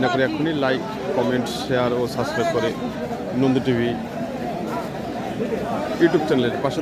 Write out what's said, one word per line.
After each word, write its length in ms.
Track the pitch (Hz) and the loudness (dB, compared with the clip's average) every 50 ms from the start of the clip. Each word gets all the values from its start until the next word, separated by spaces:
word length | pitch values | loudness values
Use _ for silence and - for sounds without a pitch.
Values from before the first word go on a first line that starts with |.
| 123 | 2
না 40 | 123 | 2
করে 120 | 120 131 135 123 | 4 4 2 2
এখনই 280 | - - 147 165 160 147 135 | 2 2 0 0 0 2 2
লাইক, 180 | 131 131 127 - - - - - - - | 2 2 0 -2 -4 -6 -4 -4 -2 0
কমেন্ট, 320 | 131 120 120 127 123 120 117 - - - | 0 2 2 2 0 0 0 -2 -4 -2
শেয়ার 280 | - 131 123 123 123 123 123 | 0 2 2 2 2 2 2
ও 20 | 123 120 - | 0 0 0
সাবস্ক্রাইব 340 | 123 113 - 320 330 330 - - | -2 -2 0 0 0 2 2 2
করে 140 | - - 113 104 - - 247 - - 233 233 - - - - - 127 | 2 2 0 0 -2 -4 -4 -4 -4 -6 -4 -4 -6 -6 -4 0 2
নন্দী 200 | 135 135 131 131 117 131 | 4 4 4 4 2 2
টিভি 220 | 123 117 117 120 117 113 - - - - - - - - 120 - - 101 104 - - - - - - - - - - - - - - - 226 240 226 185 147 117 - - 101 - - 117 | 2 2 2 0 0 -2 -4 -6 -6 -6 -6 -6 -6 -6 -4 -4 -4 -4 -4 -4 -4 -4 -4 -6 -6 -8 -8 -6 -6 -6 -6 -6 -4 -4 -2 -2 -2 -2 -2 -2 -2 -2 -2 -2 0 4
YouTube 240 | 165 165 151 175 156 156 | 4 4 4 4 2 2
চ্যানেলের 280 | 156 131 120 117 113 - 127 | 2 2 2 2 0 0 -2
পাশে 180 | 139 127 - | -2 -2 -2